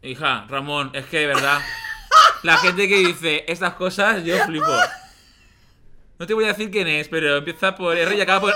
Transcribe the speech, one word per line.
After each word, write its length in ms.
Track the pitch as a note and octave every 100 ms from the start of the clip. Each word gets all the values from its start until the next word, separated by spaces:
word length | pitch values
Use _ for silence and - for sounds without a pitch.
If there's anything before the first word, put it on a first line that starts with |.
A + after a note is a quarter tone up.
Hija, 440 | B2+ B2+ D3+ B2 G#2
Ramón, 420 | C#3 C#3+ D3 C#3
es 100 | C#3 C3
que 120 | D#3+
de 80 | D3+
verdad, 340 | C#3 C#3 C#3+ D3 - - - - D#5 - -
la 140 | F3 E3
gente 300 | F#3+ F3+ G3
que 100 | G3
dice 460 | F#3 D3+ D#3+ D3+ -
estas 260 | F3 F3+
cosas, 500 | - F#3 F#3 G3+ G#3+
yo 120 | E3 F3 G4+
flipo. 200 | - D#5+ E5+ F5+ - - - _ _ _ _ _ _ - - - _
No 80 | E3+
te 80 |
voy 100 | A3
a 40 | A3
decir 220 | G3+ G#3+
quién 160 | G3+ E3+
es, 200 | D3+ D3+
pero 280 | D#3+ D3+ C#3+
empieza 380 | D3 D#3+ F#3+ F#3+
por 200 | F3+ E3+
R 200 | E3+ G#3
y 40 |
acaba 200 | F#3 F#3+
por 140 | G3